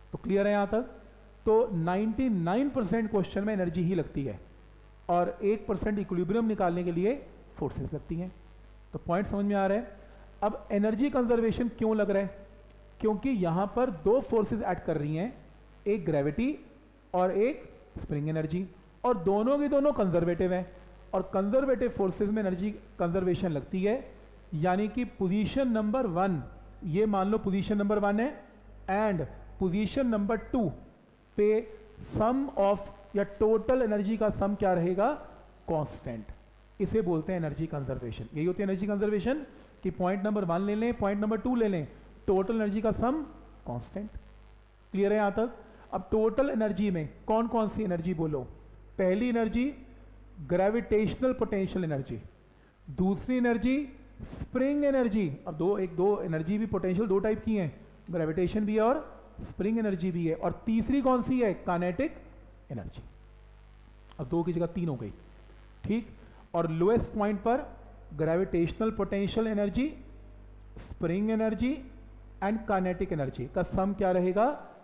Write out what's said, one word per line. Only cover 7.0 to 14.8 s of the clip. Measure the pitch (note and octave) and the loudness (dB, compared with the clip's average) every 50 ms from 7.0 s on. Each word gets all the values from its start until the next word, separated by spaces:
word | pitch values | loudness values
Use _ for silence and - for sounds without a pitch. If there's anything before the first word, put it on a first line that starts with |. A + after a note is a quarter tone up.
| F#3 G#3 C4+ C#4+ - - - - - - - - | 2 0 0 -2 -6 -14 -20 -20 -20 -18 -8 -6
forces | D#3 B2+ - - C3 - - | -6 -4 -4 -4 -6 -6 -6
लगती | C#3+ - - E3+ | -8 -6 -6 -6
हैं। | E3+ F3+ F#3 - - - - - - - - - - - - - | -6 -6 -6 -10 -14 -20 -20 -20 -20 -20 -20 -20 -20 -16 -12 -12
तो | - | -8
point | - E3+ E3+ F#3 G#3 - | -2 0 0 0 0 0
समझ | - G3+ G3+ | -2 0 0
में | G3+ G3+ | 2 2
आ | G3+ G3 F#3+ | 2 2 2
रहा | G3 A3 | 2 0
है? | A#3+ - - - - - - - - - - - - | -2 -6 -12 -18 -20 -20 -20 -20 -20 -20 -6 -2 -2
अब | G#3+ - - - - | -2 -2 -4 -4 -2
energy | G#3+ G3+ G#3 A3 A3 G3+ C4 C#4+ | 2 2 2 2 2 2 2 2
conservation | - C4+ B3 A3+ A#3+ A#3 A3+ A3+ - - B3 A#3 | 2 2 2 4 4 4 4 2 2 2 0 -2
क्यों | - - A3+ A3 A3 | -2 0 0 2 2
लग | G#3+ G#3 G3 | 2 2 2
रहा | G3 G3 G3+ | 2 2 0
है? | F#3+ - - - - - - - - - - - - - - | -2 -4 -10 -18 -20 -20 -20 -20 -20 -20 -20 -20 -20 -6 -2
क्योंकि | - A3 G#3+ F#3+ - C4+ | 0 0 0 0 0 0
यहाँ | C4+ G3+ F3+ E3 D#3+ F3+ G3+ G3+ - | 0 2 2 2 2 2 0 0 0
पर | A#3 B3 C4 F#3+ D#3+ - | 0 0 0 0 0 2
दो | F#3+ A3 C4+ | 4 4 4
फोर्सेज | C4 - - A3+ G#3 - A#3 G#3 A#3 | 4 2 2 2 2 2 0 -2 -2
एक्ट | G3+ F3+ - | -2 -2 -2